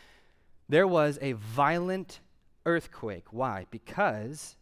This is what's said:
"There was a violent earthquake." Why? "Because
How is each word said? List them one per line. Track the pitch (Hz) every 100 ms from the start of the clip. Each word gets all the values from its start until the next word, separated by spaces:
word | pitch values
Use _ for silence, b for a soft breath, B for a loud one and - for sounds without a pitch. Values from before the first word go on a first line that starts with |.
| B B B B B B -
"There | 147 190
was | 175 147 143
a | 139
violent | 117 107 117 143 170 180 190 175 - - _ _ _ -
earthquake." | 170 - - 113 90 -
Why? | 110 127 98 -
"Because | 113 - - 202 107 110 151 - -